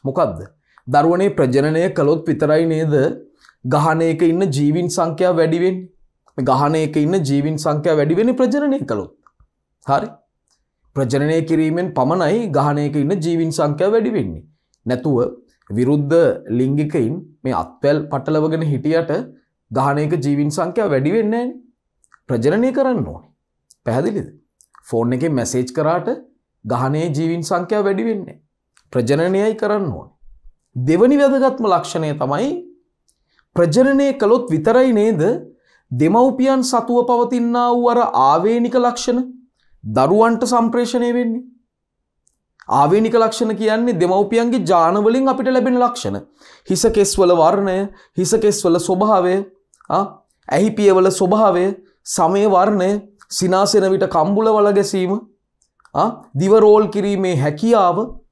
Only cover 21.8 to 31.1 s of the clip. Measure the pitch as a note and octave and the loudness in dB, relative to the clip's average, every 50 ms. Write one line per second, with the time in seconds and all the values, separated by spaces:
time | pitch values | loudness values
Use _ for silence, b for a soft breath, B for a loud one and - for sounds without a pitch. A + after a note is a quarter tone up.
21.8 | _ _ _ _ _ _ _ _ _ - C3 A2+ A2+ C#3+ E3+ G#3+ A#3+ C4 B3+ B3+ | _ _ _ _ _ _ _ _ _ -6 -4 0 0 0 0 2 0 0 0 0
22.8 | C4+ C4 B3 G3+ G#2+ F2 - - - _ _ _ _ _ _ _ _ _ _ _ | -2 0 -2 -2 -4 -8 -10 -16 -20 _ _ _ _ _ _ _ _ _ _ _
23.8 | _ A#2+ A2+ B2+ D#3+ - G#3 G3+ G2+ - - _ _ _ _ _ _ _ _ _ | _ -4 -2 -2 -2 -2 -4 -6 -10 -10 -16 _ _ _ _ _ _ _ _ _
24.8 | _ - - A#2 A#2 A#2+ B2 B2 D3+ E3 D3+ B2+ A2+ - - B2+ B2+ B2+ B2+ D#3+ | _ -4 -2 -2 0 0 -2 -2 -2 -2 -2 -2 -2 -2 -2 -4 -4 -2 -4 -4
25.8 | D3+ D#3 E3+ F3+ F3 - C4+ - - _ _ _ _ _ _ _ _ G#2+ B2 A#2+ | -2 0 -2 -2 -2 -4 -6 -8 -10 _ _ _ _ _ _ _ _ -6 -4 -2
26.8 | B2+ C3+ C#3+ D#3 D#3+ F3 C#3+ C#3+ E3 E3 E3+ E3+ D#3+ - G3 F3 F3 E3+ G#3+ G#3 | -2 -2 -2 -2 -2 -2 -2 -2 -2 -2 -2 -4 -4 -4 -4 -4 -2 -2 -2 -2
27.8 | G3+ G3 G3 F#3+ A3+ A3+ A3 G3+ - - - _ _ _ _ _ _ _ _ _ | 0 -2 -2 -2 -2 -4 -4 -6 -8 -14 -18 _ _ _ _ _ _ _ _ _
28.8 | _ _ - B2+ A2+ A2+ C#3+ D3 E3 F3+ F#3+ G3 G3+ A3 A3 A3 - G#3 G#3 G#3 | _ _ -4 -2 0 0 0 0 0 0 0 0 0 0 -2 -2 -2 -2 -2 -2
29.8 | G3 D#3 G2+ - - - _ _ - - - - _ - _ _ _ _ _ B2 | -2 -4 -6 -10 -12 -18 _ _ -20 -20 -20 -20 _ -20 _ _ _ _ _ -6
30.8 | B2+ C3 D#3+ F3 A3+ B3+ | -2 0 2 4 4 4